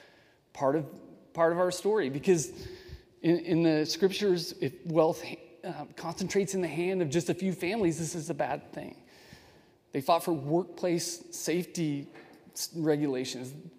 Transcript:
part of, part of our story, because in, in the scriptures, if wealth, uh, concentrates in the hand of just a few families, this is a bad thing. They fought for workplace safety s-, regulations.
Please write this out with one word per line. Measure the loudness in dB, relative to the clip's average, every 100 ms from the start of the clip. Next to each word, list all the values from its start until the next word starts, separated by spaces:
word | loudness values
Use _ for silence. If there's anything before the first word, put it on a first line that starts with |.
| -20 -20 _ _ _
part | -2 2 2
of, | 0 -10 -20 -20 -8
part | 2 2
of | 4
our | 2
story, | 2 0 2 2
because | 0 4 4 2 -8 -14 -16 -16 -18 _ _
in, | 2 2
in | 4 4
the | 4 4 2
scriptures, | 2 2 4 2 2 0 -4
if | -4 -4
wealth, | 0 4 4 2 -6 -14 -18 -14
uh, | -10 -10 -12 -10
concentrates | -8 -6 -2 0 0
in | 0
the | -2
hand | 0 0 0
of | 0
just | 0 0
a |
few | 0 -2
families, | -2 -2 0 0 0
this | -4
is | -6 -6
a |
bad | -2 -2 -2 -8
thing. | -12 -12 -14 -20 -20 -20 -20 -20 -20 _ _ _
They | -2
fought | 2 2
for | 2
workplace | -2 0 0 0 -4 0 0 -2 -8 -12
safety | -8 -2 -2 -2 -4 -2 -2 -6 -16 -20 -20 -16
s-, | -10 -8 -2
regulations. | 2 2 2 0 -4 -6 -10 -12 -18